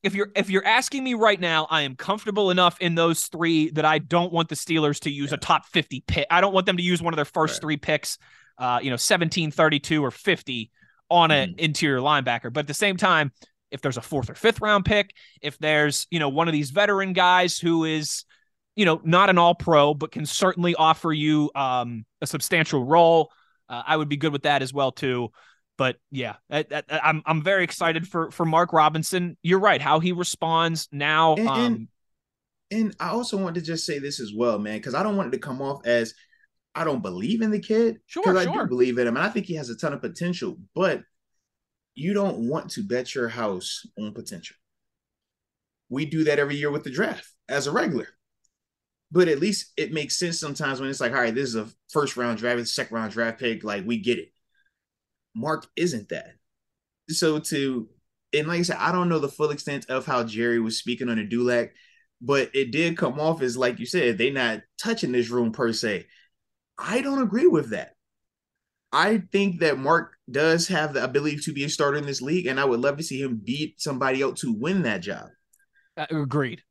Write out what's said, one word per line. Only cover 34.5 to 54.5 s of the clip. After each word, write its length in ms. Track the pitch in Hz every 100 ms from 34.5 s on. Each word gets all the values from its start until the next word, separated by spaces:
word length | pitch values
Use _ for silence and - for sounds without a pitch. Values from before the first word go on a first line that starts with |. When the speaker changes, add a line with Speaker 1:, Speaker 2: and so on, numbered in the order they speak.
| 104
Speaker 2:
man, 200 | 104 107
'cause 120 | 131
I 80 | 131
don't 160 | 202 202
want 120 | 139
it 80 | 127
to 20 |
come 220 | 147 131
off 260 | 139 - 120
as 260 | 120 110 - _ _ _ _ _ -
I 80 |
don't 180 | 160 131
believe 400 | 95 90 117 220
in 100 | 220
the 80 | 208
kid, 400 | - 220 233 226 _
Speaker 1:
Sure, 180 | 330
Speaker 2:
'cause 120 | 370 185
I 80 |
Speaker 1:
sure. 200 | 180 -
Speaker 2:
do 60 | -
believe 280 | 123 123 123
in 100 | 120
him, 100 | 123
and 80 | 190
I 40 |
think 160 | 226 196
he 100 | 160
has 140 | 123
a 60 | 113
ton 180 | 160
of 80 | 143
potential. 560 | - - 175 175 113 - - -
But 280 | 185 143 - _ _ _ _ _ _ _ _ -
you 180 | 160
don't 340 | 202 196 - 117
want 220 | 156 -
to 120 | -
bet 320 | 101 123 123 139
your 120 | 117
house 580 | 117 110 95 - - - -
on 140 | 107
potential. 420 | 104 - 90 - _ _ _ _ _ _ _ _ _ _ _ _ _ _
We 160 | 127 151
do 200 | 160 156
that 140 | 143
every 160 | 143 143
year 160 | 147
with 120 | 147
the 80 | 143
draft 360 | 131 220 - - _ -
as 180 | 139 -
a 40 |
regular. 360 | 185 320 127 - _ _ _ _ _ _ _ _ _ _
But 160 | 160 175
at 120 | 139
least 340 | 185 196 - -
it 160 | 156
makes 260 | 156 147 -
sense 220 | 175 165
sometimes 400 | 156 143 147 131
when 100 | 135
it's 120 | 135
like, 100 | 123
"All 80 | 131
right, 160 | 117 117
this 140 | 139
is 60 | 113
a 120 | 104 _ _
first 240 | 156 139 123
round 220 | 120 110
draft, 220 | 120 120
it's 120 | 113
a 20 |
second 220 | - 123 113
round 160 | 110
draft 280 | 101 117 113
pick. 240 | 120 107
Like, 200 | 107 101 98
we 120 | 117
get 220 | 104 117
it." 120 | - _ _